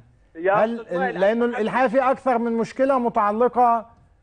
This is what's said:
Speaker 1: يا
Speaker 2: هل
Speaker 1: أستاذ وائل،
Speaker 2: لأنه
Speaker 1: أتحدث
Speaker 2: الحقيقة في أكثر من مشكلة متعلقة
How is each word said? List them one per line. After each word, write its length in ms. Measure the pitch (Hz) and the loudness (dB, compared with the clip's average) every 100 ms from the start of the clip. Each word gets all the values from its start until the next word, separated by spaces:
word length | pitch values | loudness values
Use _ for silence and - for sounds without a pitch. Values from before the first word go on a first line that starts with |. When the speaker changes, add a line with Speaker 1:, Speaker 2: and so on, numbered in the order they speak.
| - _ _ 160 | -16 _ _ -4
Speaker 1:
يا 180 | 185 | 0
Speaker 2:
هل 280 | 196 226 233 | 2 2 -2
Speaker 1:
أستاذ 160 | - 175 | -6 -4
وائل، 220 | - 175 | -4 0
Speaker 2:
لأنه 260 | 196 233 240 | 0 2 -2
Speaker 1:
أتحدث 160 | 214 | -2
Speaker 2:
الحقيقة 260 | 214 233 262 | -2 0 0
في 120 | 262 254 | 2 0
أكثر 260 | 269 262 240 | 0 0 -2
من 140 | 233 | -2
مشكلة 480 | 226 220 - 269 262 | -2 -4 -2 0 0
متعلقة 840 | 233 233 208 220 240 240 240 233 - _ _ _ | 0 0 0 0 0 2 2 2 -4 _ _ _